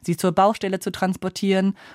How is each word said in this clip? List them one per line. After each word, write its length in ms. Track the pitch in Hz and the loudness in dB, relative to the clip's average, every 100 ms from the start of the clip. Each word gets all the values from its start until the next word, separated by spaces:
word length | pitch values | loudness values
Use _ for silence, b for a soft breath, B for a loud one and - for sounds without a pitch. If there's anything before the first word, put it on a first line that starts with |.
sie 140 | - 170 | -6 -2
zur 160 | 185 | 0
Baustelle 460 | 170 196 220 196 190 | 4 2 2 -4 -4
zu 140 | 196 | -6
transportieren, 800 | - 190 180 185 - 196 190 196 B B | -4 -2 -2 -6 -2 0 2 2 B B